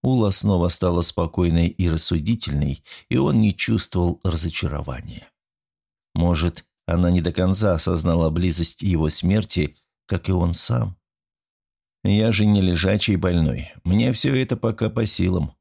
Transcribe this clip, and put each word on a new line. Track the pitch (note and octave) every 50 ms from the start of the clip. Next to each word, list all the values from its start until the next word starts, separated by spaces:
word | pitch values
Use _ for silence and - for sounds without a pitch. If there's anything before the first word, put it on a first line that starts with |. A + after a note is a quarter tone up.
| -
Ула | B2+ C3 B2 G#2+ G2+
снова | F#2+ - - G2+ F#2+ F2 E2+ F2
стала | - - F#2 F2+ F2 F2
спокойной | E2+ - - - E2+ D#2+ - - F2+ E2+ E2 E2 E2+
и | F2 - - F2+ E2+
рассудительной, | D#2+ E2 - - - E2 D2 G2 A#2+ A2+ - - C#2 C#2+ C#2+ C#2+ C#2+ - _ - - - _ _
и | A#2+
он | B2+ C#3 D3+ - A2+
не | A2 G#2 G2
чувствовал | - - - A2+ G#2 - - - F#2 F2 F2 E2 - -
разочарования. | F#2 D#2+ D#2+ D#2+ E2+ - - - D#2 D2 D2 C#2+ C#2 B1+ - - - - - - _ _ _ _ _ _ _ _ _ _ _ _ _ _ _ _ _ _
Может, | - E2+ F2 F2 D2+ E2 E2+ - - _ _ _ _ _ -
она | E2+ F2 F2+ F2
не | F2+ F2+
до | D#2 F2
конца | E2+ - F#2 F2+ F#2+ F#2 G#2+ G2+ F2
осознала | D#2+ - F#2 F2+ D#2+ D#2 F2+ E2 E2+ E2 D#2+
близость | D#2 E2+ F2+ F2+ D#2+ D#2+ E2 - - -
его | - G2 F2+ D#2 D#2 D#2
смерти, | - - - F2 G2 A2 G2+ - - F2+ D2+ C#2+ - _ _ _ _ _ _
как | - G2 F2 -
и | -
он | F#2 F2+ E2+ F2 E2+
сам. | - - - - A#1+ A1 F#2+ F2+ _ _ _ _ _ _ _ _ _ _ _ _ _ _ _ _ _ _ _ _ _ -
«Я | G2 G2+ G#2 A2 A2+
же | G#2 G2 G#2+
не | G#2+ G#2 G2+
лежачий | F#2 F#2 F2 D#2+ F2 F#2+ G2+ G#2+ - - G2+
больной. | E2+ E2+ F#2 F2 E2+ D#2+ C#2+ B1+ - D2 - - - _
Мне | F2 F#2+ G#2+ A#2+ B2+
всё | B2 - - C3 C3+
это | C3 C3 - C3
пока | A#2 - A2+ G#2 - A2 A2
по | A2 A#2 A2
силам». | G#2+ - - F2+ F#2 F#2 F2 D2+ - - _